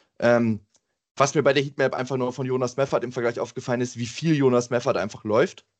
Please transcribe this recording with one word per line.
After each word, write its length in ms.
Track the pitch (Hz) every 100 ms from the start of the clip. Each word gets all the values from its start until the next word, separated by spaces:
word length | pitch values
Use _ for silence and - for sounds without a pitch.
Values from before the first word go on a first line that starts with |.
| _ -
Ähm, 420 | 120 120 117 107 - _ _ _ _ -
was 180 | 139
mir 80 | 156
bei 100 | 139
der 100 | 143
Heatmap 320 | 139 143 131
einfach 220 | - 127 131
nur 160 | 123
von 140 | 123 127
Jonas 300 | 127 123 -
Meffert 280 | 139 143
im 80 | 120
Vergleich 260 | 123 120 117
aufgefallen 420 | - - 131 120
ist, 180 | 123 117
wie 80 | 117
viel 280 | - 160
Jonas 360 | 151 135 123 120
Meffert 260 | 120 131 98
einfach 280 | 101 -
läuft, 420 | 107 107 180 - _